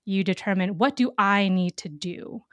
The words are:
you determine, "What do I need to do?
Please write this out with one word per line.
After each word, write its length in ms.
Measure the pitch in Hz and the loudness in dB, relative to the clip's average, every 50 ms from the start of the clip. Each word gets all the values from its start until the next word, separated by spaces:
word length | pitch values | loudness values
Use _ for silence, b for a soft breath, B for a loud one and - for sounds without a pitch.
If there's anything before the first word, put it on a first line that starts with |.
| - | -6
you 200 | 196 196 190 185 | -2 0 0 2
determine, 540 | 196 185 - - 208 196 185 185 196 202 160 | 0 0 -2 0 -2 0 0 0 0 0 0
"What 180 | 240 277 277 | 0 0 2
do 160 | - 247 254 - - | 2 0 0 2 2
I 300 | 196 196 202 202 202 190 | 2 4 4 4 4 2
need 280 | 185 185 180 175 - | 2 2 0 0 -4
to 120 | - - 170 | -6 -12 -12
do? 540 | 147 147 - 175 175 - - - - 226 - _ | -12 -10 -10 -10 -10 -10 -12 -12 -14 -14 -16 _